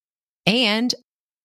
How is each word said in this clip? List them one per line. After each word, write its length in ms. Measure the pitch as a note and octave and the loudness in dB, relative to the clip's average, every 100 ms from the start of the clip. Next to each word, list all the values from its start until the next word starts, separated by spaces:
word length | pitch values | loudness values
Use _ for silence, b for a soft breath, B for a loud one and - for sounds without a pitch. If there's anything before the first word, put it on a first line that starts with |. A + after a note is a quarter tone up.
| _ _ _ _ - | _ _ _ _ -2
And 460 | A#3 A#3 G#3+ A#3+ - _ _ _ _ | 2 2 0 -2 -6 _ _ _ _